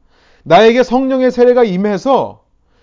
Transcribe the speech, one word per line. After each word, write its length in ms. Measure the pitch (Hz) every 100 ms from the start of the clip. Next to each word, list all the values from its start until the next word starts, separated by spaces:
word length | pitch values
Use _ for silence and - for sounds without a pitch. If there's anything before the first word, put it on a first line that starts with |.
| _ _ _ _
나에게 400 | - 170 220 240
성령의 480 | - 247 269 262 254
세례가 340 | 240 247 247
임해서 840 | 233 180 208 196 269 247 110 - _ _ _ _